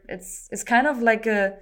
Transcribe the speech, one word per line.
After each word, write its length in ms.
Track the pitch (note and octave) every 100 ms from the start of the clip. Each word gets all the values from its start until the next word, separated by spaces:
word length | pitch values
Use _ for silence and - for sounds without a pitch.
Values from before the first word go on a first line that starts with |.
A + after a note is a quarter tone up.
| -
it's, 400 | F3+ - - -
it's 120 | G3+
kind 220 | - A#3+ C#4+
of 160 | B3+
like 240 | A#3 A3 A3
a 320 | G#3 G3 G3